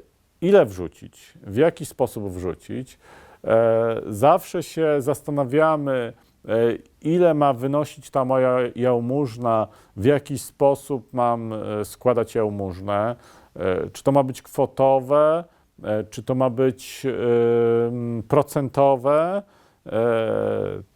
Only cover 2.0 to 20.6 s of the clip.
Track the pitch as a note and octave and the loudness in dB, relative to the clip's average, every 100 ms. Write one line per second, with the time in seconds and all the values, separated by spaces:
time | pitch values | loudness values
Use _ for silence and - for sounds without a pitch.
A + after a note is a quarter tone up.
2 | B2+ A#2 G2+ F2+ F2+ E2 - A2+ C3 - | -4 -2 -8 -6 -8 -8 -10 -12 -12 -20
3 | - - - - - A2+ A2+ A2+ A#2 A2+ | -20 -20 -20 -10 0 2 4 2 0 -2
4 | - G#2 C#3 F3 - F3+ - D#3+ D#3 D3 | -6 2 4 4 0 -8 -8 -2 0 0
5 | B2+ C#3 - C#3+ B2+ C#3+ D#3+ D3+ C#3 C3 | -2 -4 -4 -4 -2 2 2 2 -2 -4
6 | A2+ - _ _ - A2 A#2 G#2 - _ | -4 -10 _ _ -4 2 2 0 -8 _
7 | D3+ F3 F3 D3+ C#3+ A#2+ C3+ D3 D3+ - | -2 2 4 4 2 0 -2 -2 -4 -10
8 | - C#3 B2+ C3 B2+ B2+ B2 A#2 B2 A#2+ | -6 -2 0 2 2 2 -2 0 0 2
9 | A#2 C#3 C3 A#2 A#2+ A2+ G#2 - _ G2+ | 0 -2 -4 -4 0 0 0 -8 _ 0
10 | A#2 D3 D3 C3+ - - C#3 C3+ - C3+ | 2 2 0 -10 -10 0 2 2 -4 -8
11 | - B2+ A#2+ A#2 A2+ A2 G#2 G#2 G2+ - | -6 -2 0 0 -4 -8 -6 -6 -8 -2
12 | B2+ A#2 A2 A#2+ G#2+ G2+ F#2+ F2+ G2+ G2+ | 0 2 0 -2 -2 -2 -6 -6 -4 -2
13 | A2+ A#2+ - - _ - F#2+ F2 - - | -2 -6 -14 -20 _ -6 -2 -2 -4 -4
14 | - C#3 C3 B2+ - - B2+ - C3+ C3+ | 2 2 0 -6 -8 -2 -2 2 2 2
15 | B2+ D3 D3+ E3 E3 _ _ _ - G#2+ | 2 2 4 2 -4 _ _ _ -6 -4
16 | A2 - A2 B2+ C3 A#2 C3 - - - | -6 -10 -4 0 0 2 0 0 -10 -8
17 | C3+ G#2 A#2+ A#2 A#2 A#2 A#2 A#2 A#2+ B2 | -6 -2 0 2 4 2 2 2 0 -4
18 | A#2+ A#2 - C#3+ - D3+ C3+ - C#3 C3 | -6 -6 0 2 2 -2 -2 2 4 4
19 | C3+ D3+ E3+ G3+ - _ _ _ - A2 | 2 2 0 -4 -8 _ _ _ -6 -2
20 | A#2 A2+ A2 G#2+ G#2+ G#2 | 0 0 0 -2 -2 -2